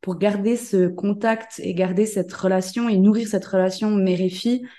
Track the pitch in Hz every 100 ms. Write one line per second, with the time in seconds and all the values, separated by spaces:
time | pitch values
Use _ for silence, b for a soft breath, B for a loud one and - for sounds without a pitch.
0 | - 170 202 202 208 240 - 190 180 180
1 | 202 202 226 226 - - 180 180 185 185
2 | 214 196 180 - 190 185 185 240 233 196
3 | 196 214 220 196 - 190 185 185 214 208
4 | 190 180 185 185 233 247 247